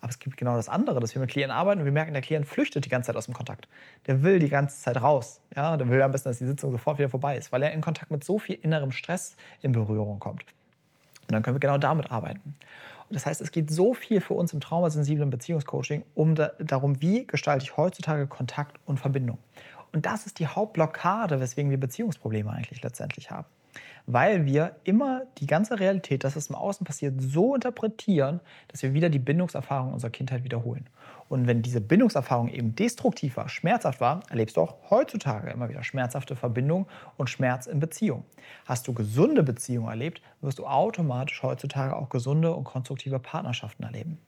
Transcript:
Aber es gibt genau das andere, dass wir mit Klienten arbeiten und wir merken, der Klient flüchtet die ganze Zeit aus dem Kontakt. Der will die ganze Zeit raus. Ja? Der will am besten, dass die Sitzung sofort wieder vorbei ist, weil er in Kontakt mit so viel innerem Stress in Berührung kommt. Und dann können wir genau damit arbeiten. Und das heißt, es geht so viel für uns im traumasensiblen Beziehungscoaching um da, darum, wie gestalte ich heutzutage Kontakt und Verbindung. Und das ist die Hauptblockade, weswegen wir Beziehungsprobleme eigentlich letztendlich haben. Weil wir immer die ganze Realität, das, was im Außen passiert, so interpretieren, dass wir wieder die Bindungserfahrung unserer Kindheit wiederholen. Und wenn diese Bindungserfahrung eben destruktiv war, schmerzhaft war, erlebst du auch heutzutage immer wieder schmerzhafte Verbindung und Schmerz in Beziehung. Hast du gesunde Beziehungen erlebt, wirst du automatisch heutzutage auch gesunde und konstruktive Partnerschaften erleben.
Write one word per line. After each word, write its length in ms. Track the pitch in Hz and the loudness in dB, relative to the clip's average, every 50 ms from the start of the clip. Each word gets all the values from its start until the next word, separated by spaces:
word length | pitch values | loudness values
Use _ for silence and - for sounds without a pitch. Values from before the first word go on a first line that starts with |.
Aber 100 | - 120 | -8 -8
es 80 | 120 - | -10 -8
gibt 180 | - 135 131 | -10 -10 -8
genau 200 | - - 123 120 | -4 -2 0 0
das 120 | 120 110 - | 0 -2 -2
andere, 300 | - 170 247 294 175 127 | 0 0 2 2 2 0
dass 140 | 117 113 - | 0 0 -2
wir 60 | 135 | -2
mit 100 | 131 120 | -2 -2
Klienten 240 | - 143 139 135 127 | 0 0 0 0 0
arbeiten 260 | 123 170 196 202 196 | 0 2 2 2 2
und 40 | 151 | 2
wir 80 | 139 139 | 2 2
merken, 200 | 151 156 165 151 | 2 2 0 -2
der 100 | 139 127 | -6 -4
Klient 240 | - 156 156 147 | -2 -2 -2 -2
flüchtet 400 | - - - 294 294 - 185 139 | -2 0 0 0 0 0 -4 -2
die 20 | - | 0
ganze 200 | - 127 123 - | 0 -2 0 0
Zeit 80 | 113 | -4
aus 100 | - 110 | -4 -4
dem 80 | - 123 | -6 -8
Kontakt. 340 | - 123 120 104 - - _ _ - - - - _ _ | -10 -8 -10 -10 -12 -14 _ _ -20 -20 -20 -20 _ _
Der 160 | - 135 131 135 | 0 2 4 6
will 160 | 175 196 185 | 6 8 8
die 100 | 165 143 | 6 6
ganze 320 | 143 139 143 143 - - | 4 2 2 2 -2 -4
Zeit 200 | - - 120 131 120 | -4 -2 -2 2 4
raus. 380 | 143 151 135 117 - - - _ _ - | 4 4 4 2 -4 -14 -20 _ _ -6
Ja? 220 | - 143 160 165 | -2 0 0 0
Der 120 | 151 135 123 | 2 2 4
will 100 | 123 135 | 6 6
am 100 | 135 135 | 6 4
besten, 200 | 135 139 - 135 | 4 0 -2 -4
dass 80 | 123 120 | -4 -2
die 80 | 127 | -2
Sitzung 260 | 127 139 139 - 139 127 | -4 -4 -2 -2 -4 -4
sofort 260 | 120 - - 151 139 | -2 -2 -2 0 2
wieder 120 | 143 135 | 0 0
vorbei 260 | 123 135 131 143 143 | 0 -2 -2 -2 -2
ist, 160 | 120 156 - - | -4 -6 -2 -2
weil 100 | 127 139 | 0 0
er 100 | 151 156 | 2 0
in 100 | 156 156 | 0 -2
Kontakt 280 | - 160 - - _ | -2 -2 -4 -4 _
mit 140 | 160 147 - | -6 -6 -2
so 140 | - 180 214 | 0 -2 -2
viel 200 | - - 180 - - | 0 -4 -8 -2 0
innerem 300 | 156 160 156 143 135 123 | 2 2 2 0 -2 -4
Stress 440 | - - - 170 190 - - - _ - - - _ | -6 -4 -4 -4 -4 -4 -8 -14 _ -20 -20 -20 _
in 120 | - 135 127 | 0 2 2
Berührung 460 | 117 110 104 107 107 104 104 104 98 | 2 2 2 0 0 0 -2 -4 -6
kommt. 260 | - - - - - - - _ _ _ _ _ _ _ _ _ _ _ _ - _ | -6 -8 -8 -8 -12 -16 -20 _ _ _ _ _ _ _ _ _ _ _ _ -20 _
Und 100 | _ - | _ 0
dann 100 | 107 113 | 0 2
können 140 | - 123 | 2 0
wir 40 | 139 | 2
genau 180 | 139 139 143 139 | 2 2 4 4
damit 320 | 143 135 151 160 139 - | 4 2 2 2 0 -2
arbeiten. 460 | 127 113 - - - - - 143 143 _ - - - - - - - - - _ | -4 -4 -4 -4 -8 -10 -12 -14 -16 _ -18 -20 -20 -20 -20 -20 -20 -20 -14 _
Und 60 | - | -8
das 120 | 156 - | -4 -2
heißt, 140 | - 156 - | -2 -4 -4
es 100 | - 160 | -6 -6
geht 200 | - 170 160 151 | -2 -2 -2 0
so 220 | 156 160 180 220 254 | 2 4 4 4 4
viel 280 | - - - 226 196 | 0 -2 0 0 0
für 140 | 170 - - | 2 2 0
uns 180 | - 175 170 - | 0 0 0 -2
im 80 | 151 | -4
traumasensiblen 720 | 127 - 160 170 180 170 151 151 147 139 151 147 147 143 | -6 -2 0 0 2 2 2 2 2 2 2 2 2 0
Beziehungscoaching 760 | 131 127 - - 170 156 139 - - 139 131 - 147 147 - _ _ | -2 -4 -4 -2 -2 -2 -2 -2 -4 -4 -2 -2 -4 -4 -6 _ _
um 200 | - 156 156 160 | 2 4 4 6
da, 180 | 156 151 151 - - | 4 2 0 0 -6
darum, 440 | - 151 147 135 135 143 143 131 147 | -4 0 0 2 2 2 2 2 2
wie 240 | 170 196 240 262 | 2 2 2 0
gestalte 380 | - - - - - 147 135 139 | -2 -4 -2 2 2 2 2 0
ich 120 | 135 - | -2 0
heutzutage 500 | - 151 180 - - 160 - 156 147 143 | 2 0 0 0 -2 -4 -2 0 0 -2
Kontakt 520 | 139 - - 131 120 - - 147 143 - - _ | -4 -4 -6 -6 -6 -4 -6 -6 -6 -8 -20 _
und 120 | - 147 131 | -4 -4 -2
Verbindung. 400 | - 139 139 135 127 120 113 - _ _ _ - - - - - - _ - | 0 0 0 0 0 -2 -4 -6 _ _ _ -20 -20 -20 -20 -20 -20 _ -4
Und 140 | 160 151 | -2 -2
das 200 | - - 214 - | 0 -4 -4 -6
ist 120 | - - - | -10 -6 -4
die 80 | 175 | -4
Hauptblockade, 960 | 139 - - 208 214 - - 160 156 - - - 175 190 220 233 185 156 135 | -4 0 -2 -2 -2 2 2 2 2 2 -2 0 0 0 2 0 0 0 0
weswegen 300 | 127 123 - - 147 143 | 0 -2 -2 0 0 2
wir 100 | 135 131 | 2 2
Beziehungsprobleme 720 | 135 127 - - 226 226 160 - _ 107 110 107 107 110 | 0 -2 -4 -2 -2 -4 -4 -4 _ -4 -2 -2 -2 -2
eigentlich 320 | - - - - - 123 - | -4 -6 -8 -10 -12 -10 -10
letztendlich 480 | 123 120 - - - - - - - | -10 -8 -8 -8 -8 -8 -10 -12 -12
haben. 160 | - - - _ _ _ _ _ _ - - - - - _ | -12 -12 -12 _ _ _ _ _ _ -20 -20 -20 -20 -18 _
Weil 380 | - 120 120 135 190 214 185 156 | 0 2 4 4 6 4 4 4
wir 300 | 139 135 147 156 180 165 - _ | 4 4 2 2 0 -4 -8 _
immer 380 | - 190 220 285 277 262 254 262 254 _ - | 2 4 4 4 2 0 -2 -4 -10 _ -8
die 80 | 143 | -2
ganze 320 | 139 147 160 214 - 247 202 | 0 2 2 2 2 0 2
Realität, 460 | 196 185 196 190 - - 143 135 - | 2 2 2 2 0 -2 -2 0 0
das, 100 | 143 143 | -2 -4
was 140 | 156 147 - | -4 -8 -8
im 80 | - | -8
Außen 280 | - - 196 196 - 180 | -6 -4 -4 -4 -4 -6
passiert, 360 | - 151 - - 143 131 131 | -8 -6 -4 -4 -4 -2 -2
so 340 | 131 131 135 156 190 247 277 | -2 0 2 4 4 4 4
interpretieren, 840 | 269 226 254 240 - - 220 220 - - - 196 156 135 135 156 175 - - - - - _ | 2 0 -2 -4 -2 -4 -4 -4 -4 0 2 4 4 4 2 0 -4 -8 -12 -20 -20 -20 _
dass 140 | - - - | -12 -4 -2
wir 120 | 135 131 | 0 2
wieder 140 | 147 165 175 | 4 4 4
die 100 | 151 139 | 4 2
Bindungserfahrung 720 | 127 123 143 170 180 175 - 147 131 - 139 135 127 131 135 | 2 2 2 2 2 0 -2 -6 -4 -2 -2 -2 -2 -2 -4
unserer 180 | 127 123 120 | -4 -6 -6
Kindheit 320 | 113 - 135 127 131 123 127 | -6 -6 -6 -4 -4 -4 -4
wiederholen. 460 | 127 117 117 117 120 117 - - - _ _ - - - - - _ | -4 -4 -4 -4 -4 -6 -8 -10 -14 _ _ -20 -20 -20 -20 -10 _
Und 180 | - 131 123 | 0 2 4
wenn 160 | 123 120 117 110 | 4 4 4 2
diese 180 | 123 123 120 | 2 0 -2
Bindungserfahrung 680 | 104 104 156 196 262 226 - - 127 - 135 120 117 120 | 2 4 6 6 6 6 4 2 0 2 2 2 2 0
eben 260 | - 131 120 113 110 | -2 -2 -2 -2 0
destruktiv 600 | - 202 240 - - - 262 - - - 143 123 | 2 0 0 0 0 0 0 0 0 -4 -4 -4
war, 120 | - 110 - | -4 -6 -6
schmerzhaft 520 | - - - 165 220 240 - 165 127 - | -8 -4 0 2 2 2 2 -2 -2 2
war, 200 | 127 120 143 180 - - | 2 2 2 0 -4 -6
erlebst 260 | - 120 110 107 - | 0 0 0 0 2
du 60 | - 80 | 2 0
auch 120 | - - - - - | 0 0 -12 0 4
heutzutage 600 | - 226 285 - - 214 - 143 117 104 - - | 4 4 4 2 -2 -4 -2 -2 -2 -2 -4 -8
immer 180 | - 120 123 113 | -6 -6 -6 -6
wieder 160 | - - 120 | -6 -8 -10
schmerzhafte 500 | - - 135 123 123 - 143 139 - 139 | -6 -2 -2 -2 -2 -2 -6 -6 -6 -10
Verbindung 540 | 123 - 127 117 123 131 143 160 185 196 - - - - - - | -4 -4 -2 0 0 2 2 2 2 0 -4 -8 -20 -20 -20 -8
und 140 | _ 139 123 | _ -4 -4
Schmerz 380 | - - 135 127 127 127 - - | -2 0 2 2 2 0 -4 -4
in 100 | - 143 | -2 -2
Beziehung. 460 | 151 160 - - 220 208 131 120 - _ _ - - - - - - | -2 -2 -2 -2 0 0 0 -2 -6 _ _ -20 -20 -20 -20 -20 -6
Hast 240 | - 127 120 - - | -4 -4 -4 -4 -6
du 60 | 127 | -4
gesunde 500 | 113 110 104 107 127 170 269 311 262 165 | -2 -2 -2 2 4 4 6 6 4 4
Beziehungen 440 | 135 120 - - - 127 120 113 113 | 4 2 -4 -4 -4 -4 -2 -2 -4
erlebt, 340 | 113 113 123 165 - - _ - - _ | -4 -4 -6 -6 -8 -10 _ -20 -18 _
wirst 180 | - 139 131 - | -6 -6 -6 -6
du 80 | - | -6
automatisch 760 | - 139 131 165 220 226 - 170 147 123 123 131 143 - - - | 0 2 2 2 2 2 0 0 0 0 -2 -2 -4 -6 -4 -4
heutzutage 500 | 131 131 127 - 143 - 139 135 135 135 | -4 -4 -2 -6 -6 -4 -2 -2 -2 -2
auch 140 | - 143 - | -4 -6 -4
gesunde 440 | - 131 117 127 143 156 160 165 165 | -4 -4 -2 2 2 2 2 2 0
und 100 | - 139 | -2 -6
konstruktive 560 | - - 131 127 - 139 127 - 135 135 131 | -6 -6 -8 -6 -6 -8 -8 -6 -4 -4 -4
Partnerschaften 640 | 127 - - 160 - - 123 120 - 110 - _ - | -4 -6 -8 -6 -4 -4 -6 -6 -6 -10 -12 _ -10
erleben. 340 | 117 117 117 107 - 160 - _ | -10 -8 -8 -8 -8 -10 -10 _